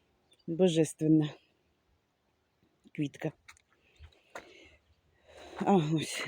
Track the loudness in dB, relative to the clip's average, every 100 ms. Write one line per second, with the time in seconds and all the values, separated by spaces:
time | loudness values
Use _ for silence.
0 | _ _ _ _ -6 2 4 4 0 2
1 | 4 4 2 -6 _ _ _ _ _ _
2 | _ _ _ _ _ _ _ _ _ -8
3 | -8 -6 -10 -10 -20 -20 _ _ _ -20
4 | -20 _ _ -20 -20 -20 -20 _ _ _
5 | _ _ _ -20 -16 -6 0 2 2 -2
6 | -4 -8